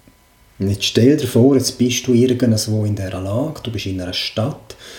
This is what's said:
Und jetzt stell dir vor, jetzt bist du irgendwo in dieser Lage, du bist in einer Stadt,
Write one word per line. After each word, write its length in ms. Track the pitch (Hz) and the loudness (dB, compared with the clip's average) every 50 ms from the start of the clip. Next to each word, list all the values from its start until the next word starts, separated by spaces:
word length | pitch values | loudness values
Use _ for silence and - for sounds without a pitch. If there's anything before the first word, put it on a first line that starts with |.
| _ - _ _ _ _ _ _ _ _ _ - | _ -20 _ _ _ _ _ _ _ _ _ -6
Und 120 | 98 98 | -4 -4
jetzt 160 | 101 - - | -2 -2 -4
stell 320 | - - 117 113 135 151 151 | 0 2 4 6 6 4 4
dir 80 | - | 0
vor, 300 | 110 - 117 120 139 139 | 0 2 4 4 6 4
jetzt 200 | 131 127 - - | 4 0 -2 -2
bist 300 | - 123 127 120 - - | -2 -2 0 0 -4 -2
du 80 | 131 120 | 2 2
irgendwo 720 | 117 127 123 123 123 131 117 110 104 - 110 107 110 104 | 4 4 4 2 0 2 0 0 0 0 -2 -2 -2 0
in 100 | 104 104 | -2 -2
dieser 240 | 95 95 92 - 92 | -4 -6 -8 -8 -8
Lage, 400 | 95 95 104 120 147 156 147 - - | -6 -4 -4 -4 -4 -6 -8 -10 -12
du 80 | - | -10
bist 140 | 113 101 - | -8 -8 -6
in 160 | 98 92 92 | -6 -6 -6
einer 140 | 90 90 95 | -8 -6 -6
Stadt, 640 | - - - - - 110 - - - - _ - - - - - | -6 -8 -6 -4 -4 -4 -4 -4 -8 -14 _ -20 -20 -20 -20 -20